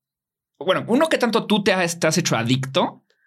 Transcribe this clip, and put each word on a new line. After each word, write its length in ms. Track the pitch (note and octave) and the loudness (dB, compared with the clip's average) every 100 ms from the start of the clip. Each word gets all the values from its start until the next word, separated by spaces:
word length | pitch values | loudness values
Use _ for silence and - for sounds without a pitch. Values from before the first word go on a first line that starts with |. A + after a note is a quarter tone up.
| _ _ _ _ _ - | _ _ _ _ _ -6
bueno, 260 | D#3+ F3+ C3+ | -2 -2 0
uno, 200 | B3 D#4+ | 0 2
qué 100 | C#4 | 2
tanto 280 | A#3 - - | 0 0 0
tú 160 | G#3+ | 0
te 100 | G#3+ | 2
has, 280 | F#3 E3+ E3+ | 0 -2 0
te 60 | D#3+ | 0
has 100 | E3 | 0
hecho 180 | - A#2+ | 0 -2
adicto, 680 | A#2 C3 C3+ F3 G#3 - _ _ | 0 -2 0 0 -2 -4 _ _